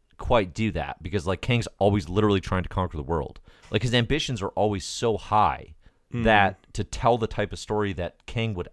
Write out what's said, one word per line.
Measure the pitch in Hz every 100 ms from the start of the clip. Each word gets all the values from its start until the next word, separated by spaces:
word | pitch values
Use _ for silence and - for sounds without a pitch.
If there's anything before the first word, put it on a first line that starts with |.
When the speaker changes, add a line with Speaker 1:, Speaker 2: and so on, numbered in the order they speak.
| _ -
Speaker 1:
quite | - 123 92
do | 92 110
that | 85 69 -
because, | 82 101
like, | 82 92
Kang's | - 120 - -
always | 101 101 76
literally | 92 107 98
trying | - 92
to | 85
conquer | 98 90
the | 78
world. | 69 82 64 - - - -
Like, | 110
his | 123
ambitions | 123 113 147 - 110
are | 98
always | - 104 101
so | - - 120 104
high | - 107 95 - - - - _ _
Speaker 2:
Mm. | 117
Speaker 1:
that | 113 104 98 90 _
to | -
tell | 98 - 123 120
the |
type | 110 - 104
of | -
story | - 107 101
that | 90 85 - -
Kang | 117 113
would | 90 85